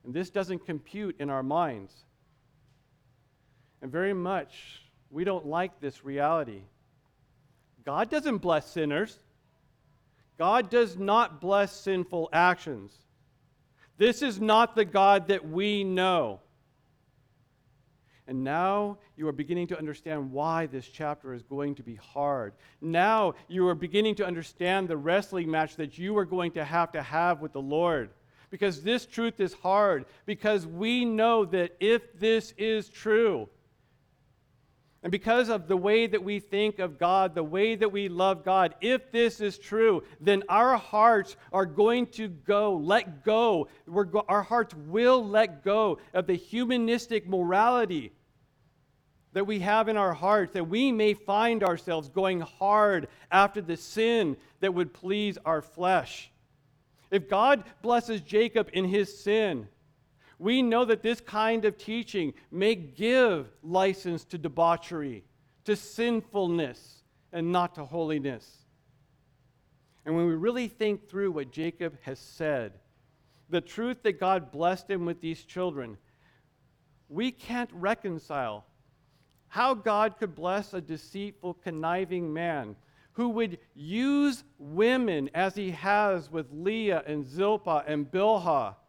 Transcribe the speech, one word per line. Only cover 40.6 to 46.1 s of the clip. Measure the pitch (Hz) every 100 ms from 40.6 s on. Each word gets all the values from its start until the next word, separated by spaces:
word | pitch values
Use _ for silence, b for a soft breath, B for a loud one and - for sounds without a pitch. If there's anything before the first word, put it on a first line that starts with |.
| 247
hearts | 240 - 208 226 220 190 - B
are | 185 185
going | 151 214 247 240
to | - 220
go, | 160 165 202 214
let | 180 151 220 185 143
go. | 208 220 233 175 - B
We're | - 175
go-, | 190 202 -
our | 202
hearts | 190 233 226
will | 156 151 196 247 254
let | 214 214 220 147
go | 196 214 214 151 B